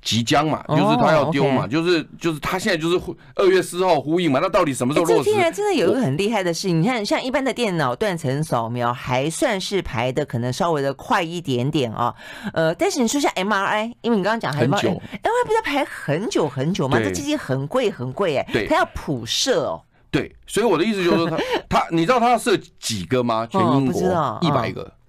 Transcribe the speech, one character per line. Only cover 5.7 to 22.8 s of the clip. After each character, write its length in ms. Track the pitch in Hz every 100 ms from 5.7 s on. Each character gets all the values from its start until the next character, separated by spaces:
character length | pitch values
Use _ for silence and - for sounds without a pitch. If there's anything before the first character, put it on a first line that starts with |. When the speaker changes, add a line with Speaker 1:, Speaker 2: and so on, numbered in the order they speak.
Speaker 2:
有 160 | 359 -
一 40 |
个 60 | 262
很 140 | 208 143
厉 120 | 202
害 120 | 226
的 100 | 185
事， 180 | 165 196
你 160 | 165 170
看， 180 | 254
像 160 | 208 302
一 80 | 254
般 120 | 269
的 80 | 269
电 240 | 208 233 175
脑 180 | 135 123
断 200 | 214 170
层 280 | 135 135
扫 240 | 156 131 113
描 240 | 120 120
还 380 | 123 - 127 143
算 280 | 170 285 202
是 220 | 196 196
排 320 | - 123 123
的 140 | 131 147
可 120 | 117
能 120 | 123
稍 200 | 127 175
微 100 | 156
的 100 | 139
快 300 | 135 - 214
一 180 | 170 175
点 300 | 165 123 127
点 200 | 156 120
啊， 240 | 107 120 107 - - 214
呃， 220 | - 160
但 160 | 170 370
是 100 | 330
你 80 | 226
说 100 | 285
像 140 | 285
M 160 | - 190
R 140 | 208
I， 300 | 196 208 226 240
因 80 | -
为 80 | 233
你 40 |
刚 80 | 185
刚 80 | 226
讲 140 | 175
M 220 | 143 -
R 20 | 196
I， 60 |
Speaker 1:
很 0 |
久。 60 | -
Speaker 2:
M 420 | 185 - - -
R 60 | 466
I 40 | 494
不 40 |
是 60 | 440
要 60 |
排 220 | 440 285 277
很 420 | - - 147 226
久 180 | 349 165
很 280 | 131 139
久 120 | 196 139
吗？ 120 | 135
Speaker 1:
对。 80 | 107
Speaker 2:
这 40 |
机 100 | 90
器 120 | 285
很 320 | 302 - 131 139
贵 240 | 254 269
很 220 | - 123
贵 240 | 131 190 135
哎， 100 | -
Speaker 1:
对。 140 | - 104
Speaker 2:
它 100 | 311
要 100 | 349
普 300 | - - 131
射 380 | 113 - 277 208
哦。 180 | 120 82 _ _ _
Speaker 1:
对， 200 | 151 104 - -
所 160 | -
以 40 | 233
我 100 | 160
的 80 |
意 80 | 202
思 100 | 208
就 80 | 175
是 60 | -
说 140 | 170
他， 80 | 160 508 480
Speaker 2:
<laughs> 240 | - -
Speaker 1:
他， 60 | -
你 120 | 165
知 60 | 165
道 120 | 247
他 80 | 233
要 80 | 233
设 180 | 240 185 -
几 280 | _